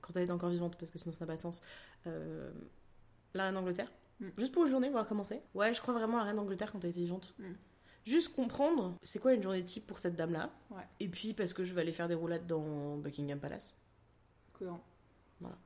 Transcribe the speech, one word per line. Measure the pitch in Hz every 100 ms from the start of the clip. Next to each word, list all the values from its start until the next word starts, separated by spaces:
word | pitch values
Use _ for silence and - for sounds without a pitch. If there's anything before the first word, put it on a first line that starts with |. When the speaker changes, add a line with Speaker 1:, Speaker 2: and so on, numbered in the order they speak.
Speaker 1:
quand | - 180
elle | 180
est |
encore | 175 175
vivante, | 175 175 170
parce | 165
que | 160
sinon | 170
ça | 156
n'a | 165
pas | 160
de |
sens, | 170 175 - - - - 175
euh, | 160 156 160 139 - - - - - - - _
la | 185 190
reine |
d'Angleterre. | 190 185 180 240 - - -
Speaker 2:
Mm. | 196 -
Speaker 1:
Juste | 254
pour | 349 311
une |
journée, | 262 254
voir | 254 214
comment | 214
c'est. | 196 240 -
Ouais, | 190 214
je | 240
crois | -
vraiment | 240 220 233
à |
la | 208
reine | 208
d'Angleterre | 202 185 208
quand | 202
elle | 175
était | 175
vivante. | 175 185 - -
Speaker 2:
Mm. | 190 185 - - - -
Speaker 1:
Juste | 220 302 330
comprendre | - 240 - 285 330 180 175
c'est | - 202
quoi | 262
une | 247
journée | 190 190
type | 180 - -
pour | -
cette | 180 170
dame-là. | 165 165 302 - -
Speaker 2:
Ouais. | 190 - -
Speaker 1:
Et | 202
puis | - 214
parce | 220 180
que | 180
je | 180
vais | 180
aller | 165
faire | 160 170
des | 170
roulades | 170 170 170
dans | 160 156 147 143 147
Buckingham | 147 139 143 143
Palace. | 143 - - - _ - - - _ _ -
Speaker 2:
Cohérent. | - 185 170 - - - - - -
Speaker 1:
Voilà. | 180 -